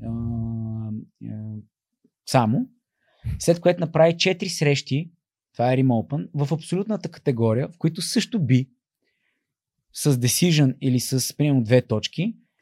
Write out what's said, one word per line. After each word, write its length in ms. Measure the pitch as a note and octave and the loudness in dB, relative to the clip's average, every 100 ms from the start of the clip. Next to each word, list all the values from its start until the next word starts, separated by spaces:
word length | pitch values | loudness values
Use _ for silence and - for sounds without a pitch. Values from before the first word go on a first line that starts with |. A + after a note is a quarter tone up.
а, 60 | A2+ | -8
а, 1300 | A#2 A#2 A#2 A2+ A2+ A2 A2 A2 G#2+ - - A2+ G#2+ G#2+ G#2+ - _ _ _ _ _ - | -6 -6 -4 -6 -6 -6 -8 -8 -10 -12 -16 -12 -12 -12 -14 -16 _ _ _ _ _ -2
само. 400 | C3+ A2 C#3+ C4 _ _ _ _ _ - - | 2 2 0 -2 _ _ _ _ _ -8 -4
След 220 | - E3+ | 0 2
което 200 | F3+ F3+ | 2 0
направи 360 | E3 D#3+ E3 E3+ | 0 4 4 4
четири 340 | F#3+ F#3 F#3+ | 0 -2 -4
срещи, 600 | - D3 C#3 - C3+ - _ _ _ _ | -2 0 0 -2 -4 -6 _ _ _ _
това 200 | - B2 | -2 0
е 40 | C3 | 2
Rим 120 | C3 | 4
Open, 400 | A#2 A2 D3 F#3 | 2 0 -6 -6
в 180 | C#3+ C#3 | -4 -2
абсолютната 540 | D#3+ - F3+ G#3 G#3 E3 | -4 -4 -4 -2 -6 -8
категория, 600 | - - A#2 A2+ A2+ D3+ | -8 -4 0 2 2 -2
в 100 | - | -4
които 240 | D#3+ D#3+ | -4 -4
също 380 | - A#3+ - A3+ | -4 -2 -2 0
би 280 | C3 B2+ C3 _ _ _ _ _ _ _ _ _ _ _ _ | 2 2 2 _ _ _ _ _ _ _ _ _ _ _ _
с 240 | - D3+ B2+ | -4 0 2
decision 580 | B2 - F3+ D3+ C3+ B2 | 2 2 2 4 2 2
или 200 | C3+ B2+ | 0 0
с, 360 | - C3 - - | 0 -2 -2 -2
примерно, 260 | D3 C3+ | 2 2
две 200 | A2 B2+ | 4 4
точки. 540 | - G#2+ G#2 - G3 A3+ _ _ | 4 -2 -4 -4 -6 -6 _ _